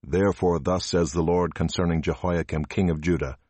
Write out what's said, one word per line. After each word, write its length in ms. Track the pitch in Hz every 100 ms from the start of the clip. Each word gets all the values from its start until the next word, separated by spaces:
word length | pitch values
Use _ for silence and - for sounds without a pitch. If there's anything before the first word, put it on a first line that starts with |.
Therefore 560 | - 85 98 92 90 82
thus 260 | 71 90
says 280 | - 90 85
the 100 | 87
Lord 320 | 82 87 85
concerning 480 | - 82 - 87 82
Jehoiakim 640 | 78 80 90 87 78 80
king 260 | 76 - 92
of 100 | 78
Judah 380 | 80 82 71 64 _